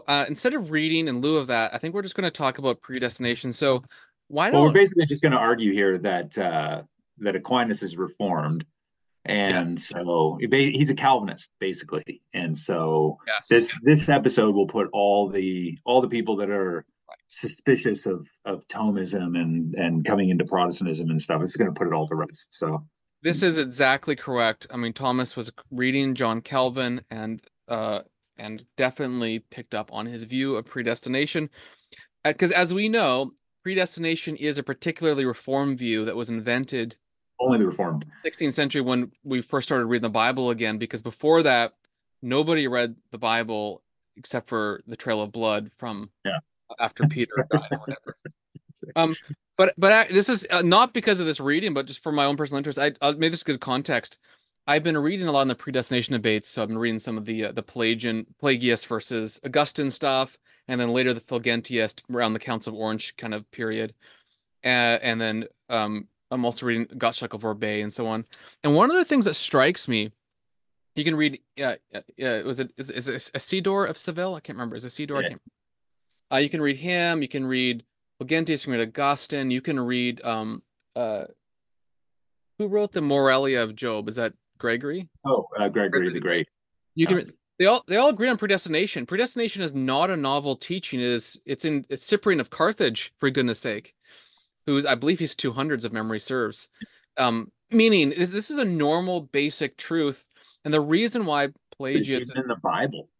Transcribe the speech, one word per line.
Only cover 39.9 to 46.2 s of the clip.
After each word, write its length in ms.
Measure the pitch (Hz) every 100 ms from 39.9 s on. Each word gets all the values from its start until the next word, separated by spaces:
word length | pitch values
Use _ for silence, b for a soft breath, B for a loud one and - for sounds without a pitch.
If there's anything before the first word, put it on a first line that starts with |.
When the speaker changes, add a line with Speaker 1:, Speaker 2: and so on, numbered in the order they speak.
| 120
Speaker 1:
the 80 | 113
Bible 400 | 110 117 131 123
again, 260 | 117 113 107
because 240 | 113 113
before 420 | 117 - 151 165
that, 300 | 151 123 117 - _ _ _ _
nobody 480 | 123 135 156 160 135
read 260 | 123 120 113 _
the 60 | 113
Bible 640 | 117 113 113 107 104 90 _ _ _ -
except 300 | - 123 -
for 360 | 113 107 101 -
the 100 | 113
Trail 260 | 131 110
of 100 | 104
Blood 380 | 117 113 107 107 -
from 320 | 120 104 104 _